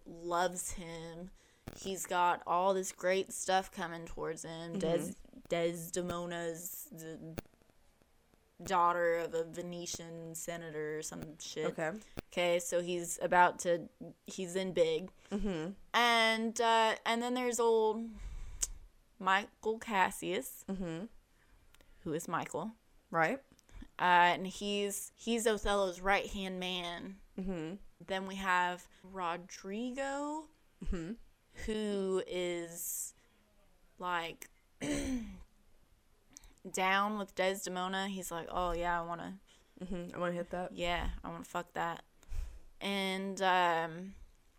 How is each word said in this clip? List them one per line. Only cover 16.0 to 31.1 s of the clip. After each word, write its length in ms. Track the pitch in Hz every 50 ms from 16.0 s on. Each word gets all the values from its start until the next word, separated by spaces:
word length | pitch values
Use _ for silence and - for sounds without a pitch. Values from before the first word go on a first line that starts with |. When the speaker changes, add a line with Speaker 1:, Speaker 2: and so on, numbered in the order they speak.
| 240 240 233 226 226 220 226 220 226 226 226 -
Speaker 1:
uh, 340 | 233 226 233 226 220 220 - - -
and 160 | - 233 233
then 120 | 240 247 247
there's 240 | 254 247 247 233 240
old 460 | 233 226 226 220 220 214 214 226 233 226 214 208 - - - - - - - - - - - - - - - - _ _ _ -
Michael 600 | 190 190 190 196 214 - - _ - 220 220 226
Cassius, 840 | - 233 214 190 185 196 - - 165 170 180 247 269 - - - - -
Speaker 2:
Mm-hmm. 340 | 196 185 185 165 160 165 208 - - - - _ _ _ _ _ - - _ - - - - - - - -
Speaker 1:
who 80 | 170
is 160 | 147 170 - 190
Michael. 440 | 170 139 143 - - 147 214 220 - - _ _ _ - _ _
Speaker 2:
Right. 300 | 175 165 160 170 254 269 - _ - - _ _ - - - - _ -
Speaker 1:
Uh, 340 | - 180 175 175 175 175 165
and 120 | - 190
he's, 640 | 185 - - 202 202 202 202 202 196 196 - - - -
he's 300 | - - 226 233 226 220
Othello's 540 | 233 214 196 - 208 202 202 196 185 175 180
right-hand 580 | 185 196 202 190 - 220 - 196 190 190 185 185
man. 560 | 185 180 185 180 175 175 170 170 170 190 196 - - - _ 202
Speaker 2:
Mm-hmm. 340 | 185 196 185 165 156 160 190 - - - - _ 170
Speaker 1:
Then 200 | - 190 190 196
we 100 | 190 190
have 500 | 190 190 190 180 180 180 175 180 175 - - - - - 185
Rodrigo, 1300 | 190 190 180 165 170 180 180 - - - - 190 202 220 247 254 247 277 269 277 277 285 294 294 302 311 311 - - _ _ _ _ _ 180
Speaker 2:
Mm-hmm. 280 | - 196 170 160 180